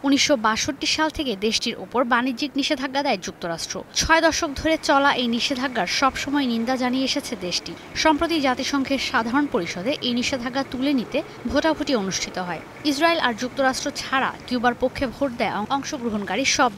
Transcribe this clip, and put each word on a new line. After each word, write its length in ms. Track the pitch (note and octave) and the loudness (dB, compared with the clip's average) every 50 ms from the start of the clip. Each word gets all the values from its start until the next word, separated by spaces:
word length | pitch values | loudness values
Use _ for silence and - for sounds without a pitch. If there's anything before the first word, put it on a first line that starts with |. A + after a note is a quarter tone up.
| - | 2
উনিশশো 320 | C#4 C#4 C4+ - - D4 | 4 4 4 6 4 4
বাষট্টি 520 | A3+ G#3+ G#3+ A3 A3 - - C#4 - D#4+ | 4 4 2 2 2 -2 -4 -4 -2 -2
সাল 220 | - - - D#4 D#4 | -2 0 2 0 0
থেকে 260 | - - D4+ C4 G3+ | 0 -2 -2 -2 -2
দেশটির 400 | F#3+ G#3 A3+ A3 - - A#3+ - | 0 0 0 0 0 -2 -4 -4
ওপর 280 | - F#3 F#3 - A#3+ C4+ | -6 -8 -2 0 0 2
বাণিজ্যিক 480 | A#3 B3+ A#3+ B3+ C4+ B3 A3+ D4+ C4+ - | 4 2 2 2 0 -2 -2 -4 -2 -2
নিষেধাজ্ঞা 480 | C4+ C4+ - D#4 B3+ C4 C#4+ C4+ C#4 C#4+ | -2 0 0 0 -2 -2 -2 -2 0 0
দেয় 140 | C#4+ A3+ F3+ | 0 0 -2
যুক্তরাষ্ট্র। 640 | - G3 - - - E3+ E3 D#3+ - - - F#3+ - - - | -4 -8 -8 -6 -6 -6 -4 -6 -6 -8 -8 -10 -10 -4 -2
ছয় 260 | - - - D#4+ E4 | -2 2 4 6 6
দশক 280 | D#4+ D#4+ - - F4 D4+ C4+ | 6 4 2 2 -2 -4 -4
ধরে 220 | - - D#4+ D#4+ D4+ - | -2 0 2 2 2 2
চলা 300 | - D4 C#4 C#4 C#4+ - | 2 4 4 4 4 2
এই 140 | - B3 | 2 0
নিষেধাজ্ঞার 600 | A#3 A#3 A#3 - - C#4 B3 C4 C#4 A#3+ A3+ F3 | 0 0 0 0 -2 -2 -2 -2 -2 -2 -2 -2
সবসময় 580 | F3+ - - C4+ C4 B3+ - - D4 C4+ D4 C#4 | -2 0 2 2 0 0 -2 -2 0 0 2 2
নিন্দা 300 | B3 A#3 A3+ A3+ A#3+ C4 | 2 0 0 0 0 0
জানিয়ে 300 | A#3+ B3+ B3 B3 C4 C4+ | 0 0 0 0 0 0
এসেছে 300 | B3 - C#4+ - - A#3+ F#3 | 0 -2 -2 -4 -4 -6 -6
দেশটি। 320 | F3+ F3+ E3+ - - - E3+ - - - - | -4 -4 -4 -4 -6 -8 -12 -12 -14 -8 -2
সম্প্রতি 460 | - - D#4 D4+ D4 E4+ D#4 E4+ D#4 | 2 4 4 4 4 2 2 2 2
জাতিসংঘের 580 | C4 C4+ B3 C4+ C4 - C#4+ C#4 C4 - C4+ B3+ | 2 2 2 0 -2 0 0 0 0 0 0 -2
সাধারণ 460 | - - - A#3+ A3+ A#3 A#3 C#4+ D4 C#4 | 0 0 0 0 0 2 2 2 2 2
পরিষদে 440 | - G#3 E3+ E3+ - F3+ F#3 B3 D4+ - | 2 0 0 -2 -4 -4 -2 -2 -2 -2
এই 120 | - B3 A#3+ | -2 0 0
নিষেধাজ্ঞা 500 | B3 A#3 - C#4+ B3+ A#3 C4 B3 C#4 C4+ - | 0 0 0 -2 -2 -4 -4 -2 -4 -4 -4
তুলে 220 | - B3 C4 D4 D4 | -4 0 2 2 2
নিতে 300 | B3 F#3 - - C#4+ - - - - - | 2 0 0 -2 -4 -4 -4 -10 -8 -6
ভোটাভুটি 480 | A#3 A#3 D4 D4+ D#4+ D4+ D4+ D4 D4 C#4 | -2 0 2 2 2 2 0 0 0 0
অনুষ্ঠিত 420 | A3 F#3+ F#3+ E3+ - - G3+ - | 0 0 -2 -2 -4 -4 -6 -6
হয়। 220 | F3+ F#3 F3+ E3 D#3 - - - - - | -6 -4 -4 -6 -8 -10 -14 -14 -4 -2
ইসরায়েল 340 | D4+ C4+ C4+ E4 E4 E4+ E4 | 0 2 4 2 2 2 2
আর 140 | - B3 A3+ | 0 0 -2
যুক্তরাষ্ট্র 580 | G3 B3+ B3 - - C4+ C4 C4 - - C#4+ C#4 | -2 -6 -4 -2 0 2 2 2 0 -4 -6 -6
ছাড়া 380 | - - - C4 C#4 A#3+ F3+ - - - | -6 -4 -2 0 0 0 0 -2 -6 -6
কিউবার 260 | - B3 B3 A3 B3 A#3+ B3 | -4 -2 2 2 2 2 2
পক্ষে 280 | B3 B3+ - - C#4 | 0 -2 0 -2 -4
ভোট 240 | A3+ G#3 - C#4+ C#4 | -4 -2 -2 -2 -2
দেয় 220 | A#3 A#3+ A3 F3 C3+ | 0 0 -2 0 0
অং-, 120 | G3 G#3+ - | -2 -2 -2
অংশগ্রহণকারী 760 | C4+ C#4 C4 - D4+ C4+ A#3 A#3 G#3+ G#3 G3+ - F#3 A#3 C4+ | -2 -2 -2 -4 -6 -4 -2 -2 -2 -2 -2 -2 -2 0 2
সব 260 | - - - C4 A#3+ - | 2 4 4 4 2 2